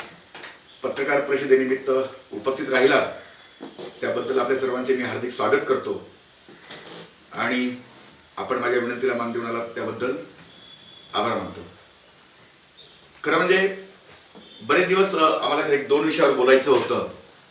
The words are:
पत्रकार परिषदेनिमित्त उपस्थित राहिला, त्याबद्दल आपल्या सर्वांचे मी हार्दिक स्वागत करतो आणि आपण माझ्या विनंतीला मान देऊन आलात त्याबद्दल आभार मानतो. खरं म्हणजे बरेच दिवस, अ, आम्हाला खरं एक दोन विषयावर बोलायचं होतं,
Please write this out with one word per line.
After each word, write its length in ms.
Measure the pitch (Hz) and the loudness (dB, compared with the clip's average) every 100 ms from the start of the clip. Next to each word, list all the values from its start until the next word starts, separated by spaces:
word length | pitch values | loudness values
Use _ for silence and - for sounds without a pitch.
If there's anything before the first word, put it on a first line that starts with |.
| - - - - - - - - | -14 -18 -20 -18 -18 -20 -20 -10
पत्रकार 380 | 123 135 139 143 | -6 -4 -2 0
परिषदेनिमित्त 720 | 135 135 139 131 127 131 135 131 135 - - | 0 -2 4 4 4 -2 0 0 -2 -8 -14
उपस्थित 360 | 104 135 - 135 | -6 -4 -4 0
राहिला, 440 | 131 135 135 - - - - - - - - - - | 4 4 4 0 -6 -18 -20 -20 -20 -18 -16 -16 -8
त्याबद्दल 380 | - 117 - 131 | -4 -4 -2 0
आपल्या 200 | 131 131 | 0 0
सर्वांचे 380 | 131 123 127 127 | 0 -2 0 0
मी 60 | |
हार्दिक 280 | 117 107 123 | -2 -4 -6
स्वागत 300 | - 107 - - | -2 2 2 2
करतो 420 | - - 98 - - - - - - - - - - - - - | -2 -2 -8 -10 -20 -20 -20 -20 -20 -20 -18 -18 -18 -18 -20 -14
आणि 420 | - 117 127 123 123 - - - - - - | -6 -2 0 -2 -4 -14 -20 -20 -20 -16 -10
आपण 220 | - 131 | -4 -2
माझ्या 200 | 120 123 | 0 0
विनंतीला 360 | 120 123 131 | 0 -2 -2
मान 180 | 117 117 | 0 -2
देऊन 140 | 117 117 | -4 -4
आलात 200 | 117 117 | -6 -6
त्याबद्दल 500 | - 113 107 123 147 - - - - - - - - - | -6 -6 -4 -4 -4 -10 -18 -20 -20 -20 -20 -20 -20 -8
आभार 240 | 95 87 82 | -4 -2 -2
मानतो. 220 | 92 92 87 - - - - - - - - _ _ - - - - - | -6 -12 -16 -20 -20 -20 -20 -20 -20 -20 -20 _ _ -20 -20 -20 -20 -10
खरं 120 | 151 139 | 0 2
म्हणजे 480 | 180 190 196 - - - - - - - - - | 4 4 2 -2 -14 -20 -20 -20 -20 -20 -20 -10
बरेच 240 | 110 156 180 | 0 2 4
दिवस, 280 | 190 - | 4 2
अ, 240 | 160 156 - | 4 2 2
आम्हाला 280 | - 147 151 | 0 0 2
खरं 80 | |
एक 140 | 139 131 | 0 2
दोन 160 | 143 | 2
विषयावर 280 | 156 170 143 | 2 2 4
बोलायचं 380 | 127 123 131 147 | 4 6 6 6
होतं, 380 | 120 113 107 90 - - - - | 2 2 -2 -4 -10 -20 -20 -20